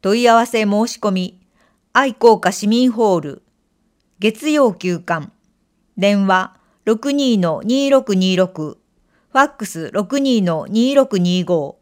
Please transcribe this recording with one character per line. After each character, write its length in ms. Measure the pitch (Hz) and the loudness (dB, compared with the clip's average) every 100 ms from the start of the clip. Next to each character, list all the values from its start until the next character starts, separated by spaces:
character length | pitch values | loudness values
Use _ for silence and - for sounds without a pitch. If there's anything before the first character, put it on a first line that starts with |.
問 200 | 190 226 | 0 2
い 60 | 240 | 4
合 80 | 226 | 4
わ 100 | 233 | 2
せ 180 | 220 | -2
申 220 | 208 208 233 | 0 0 -2
し 100 | - | -4
込 120 | 208 | -4
み、 280 | 185 185 _ _ _ _ _ _ | -2 -6 _ _ _ _ _ _
愛 200 | 247 269 214 | 0 0 2
好 220 | 233 214 | 4 4
家 140 | 180 | 0
市 160 | 196 208 | -2 -2
民 240 | 233 254 | 2 0
ホ 240 | 226 220 180 | 2 0 0
ー 60 | |
ル、 220 | 147 - _ _ _ _ _ _ _ _ | -4 -14 _ _ _ _ _ _ _ _
月 300 | 208 220 302 | -4 -4 -2
曜 240 | 302 254 | 2 2
休 260 | 170 180 170 | 0 -6 -6
館。 320 | 175 165 143 _ _ _ _ _ _ - | -6 -8 -8 _ _ _ _ _ _ -2
電 300 | 196 202 196 | 0 2 2
話、 300 | 185 185 _ _ _ | 0 -2 _ _ _
六 300 | - 220 285 | -2 -2 -2
二 240 | 285 269 220 | 0 0 0
の 240 | 175 156 | 0 -2
二 260 | 208 269 277 | -2 -2 2
六 240 | 269 262 | 0 2
二 220 | 190 185 180 | 0 0 0
六、 420 | 180 160 151 - _ _ _ _ _ | 0 -4 -12 -14 _ _ _ _ _
フ 60 | 262 | 0
ァ 60 | 285 | 0
ッ 20 | |
ク 140 | - 208 | -2 -12
ス 240 | 165 143 | -10 -6
六 260 | 196 185 277 | -6 -2 -2
二 220 | 277 233 | 0 0
の 260 | 180 160 - | 0 -2 -2
二 260 | 214 247 277 | 0 2 2
六 220 | 262 196 | 0 0
二 280 | 175 180 175 | 0 0 0
五。 340 | 170 139 - | -2 -4 -12